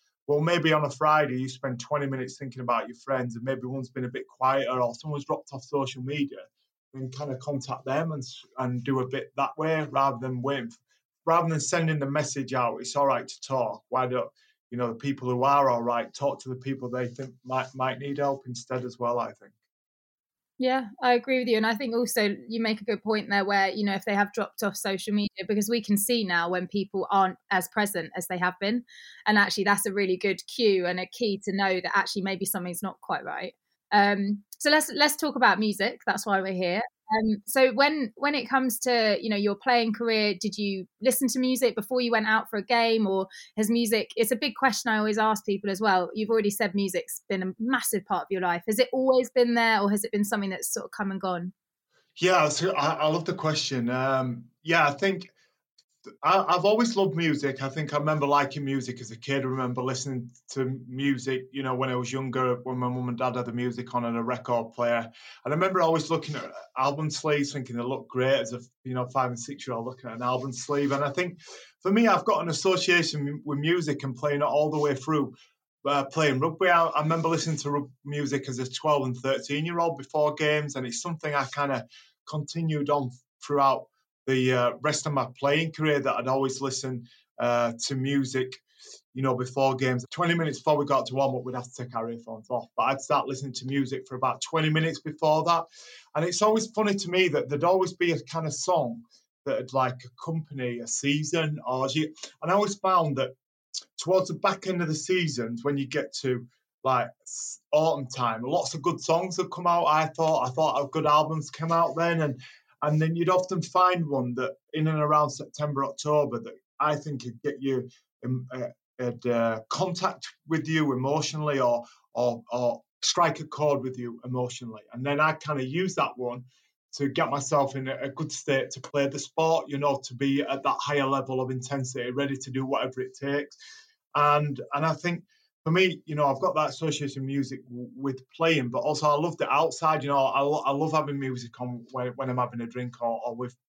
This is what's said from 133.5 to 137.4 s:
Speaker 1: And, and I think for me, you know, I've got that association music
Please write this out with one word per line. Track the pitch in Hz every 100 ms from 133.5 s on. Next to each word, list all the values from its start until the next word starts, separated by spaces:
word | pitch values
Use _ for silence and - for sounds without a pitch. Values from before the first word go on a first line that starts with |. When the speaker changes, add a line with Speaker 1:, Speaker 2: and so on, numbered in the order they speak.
| - - - - _ _
Speaker 1:
And, | 143 147 151 147 127 -
and | 143 160
I |
think | 151 175 170 - _ _ _
for | 160
me, | 175 185 151 -
you |
know, | 151 143
I've | -
got | 180
that | 156 156
association | - 160 143 139 139 135
music | 139